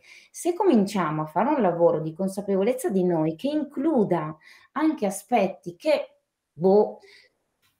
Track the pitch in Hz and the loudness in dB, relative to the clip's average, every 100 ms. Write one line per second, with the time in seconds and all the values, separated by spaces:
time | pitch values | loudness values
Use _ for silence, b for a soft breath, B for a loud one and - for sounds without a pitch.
0 | B B B - 339 349 392 240 196 196 | B B B -8 -6 0 2 4 2 -2
1 | 160 156 156 175 240 294 190 170 170 156 | -2 -4 -4 -2 0 0 0 4 2 2
2 | 156 160 190 190 196 190 202 254 370 190 | -4 -6 -6 -6 -2 0 0 -2 -2 0
3 | 180 165 156 160 277 302 277 - 302 269 | 0 0 -2 -2 -4 -4 -6 -4 0 0
4 | 175 170 156 156 b b b 185 208 - | 0 0 -4 -12 b b b -2 -2 0
5 | 202 196 - 240 190 - 175 - 311 294 | -4 -6 -2 0 0 -4 -16 -6 0 0
6 | - _ _ _ _ - 185 202 - - | -2 _ _ _ _ 0 4 4 2 -4
7 | b b b _ _ _ _ | b b b _ _ _ _